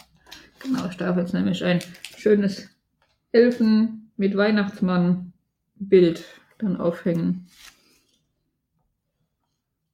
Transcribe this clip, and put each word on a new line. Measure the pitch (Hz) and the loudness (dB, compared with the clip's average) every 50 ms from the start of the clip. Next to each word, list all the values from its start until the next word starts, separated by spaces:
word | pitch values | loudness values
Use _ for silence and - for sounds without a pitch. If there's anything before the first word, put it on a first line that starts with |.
| - _ _ _ _ - - - - _ _ - - | -20 _ _ _ _ -20 -20 -20 -20 _ _ -14 -8
Genau, | 269 254 - - 180 | -6 -4 -4 -4 -6
ich | - - | -8 -6
darf | 180 185 180 180 | -4 -2 -2 -2
jetzt | 175 - - | -2 -2 -2
nämlich | 180 190 196 180 180 - | -2 -2 -2 -2 -2 -2
ein | 180 180 175 - - - - - - - - | 0 -2 -2 -2 -6 -14 -20 -20 -20 -14 -4
schönes | - 220 214 208 202 196 190 - - - _ _ _ _ _ _ _ _ _ _ _ _ | 0 2 2 4 2 0 -4 -6 -10 -18 _ _ _ _ _ _ _ _ _ _ _ _
Elfen | - 233 240 247 240 - 233 220 214 214 220 226 - - - - _ - | 4 4 4 4 4 2 2 4 4 4 2 0 -4 -8 -18 -14 _ -2
mit | 196 196 202 | -2 0 0
Weihnachtsmann | 196 202 214 214 208 202 196 - - - 185 180 180 175 175 180 180 - - - _ _ _ _ _ _ _ _ | 2 2 2 2 2 0 -2 -4 -2 -2 0 2 2 2 2 0 -2 -4 -8 -16 _ _ _ _ _ _ _ _
Bild | - 202 196 196 190 180 170 165 - - - - - _ _ _ - | -14 -2 2 4 6 6 4 2 -2 -8 -18 -20 -20 _ _ _ -8
dann | 226 202 175 - | -6 -4 -4 -2
aufhängen. | 175 170 170 - - 190 170 165 170 180 180 180 - - _ - - - - _ _ _ _ _ _ _ _ _ _ _ _ _ _ _ _ _ _ _ _ _ _ _ _ _ _ _ _ _ _ _ _ _ _ _ _ _ _ _ _ _ _ _ | -2 -4 -4 -2 -4 -4 -2 -2 -2 -2 -4 -4 -8 -16 _ -20 -20 -20 -20 _ _ _ _ _ _ _ _ _ _ _ _ _ _ _ _ _ _ _ _ _ _ _ _ _ _ _ _ _ _ _ _ _ _ _ _ _ _ _ _ _ _ _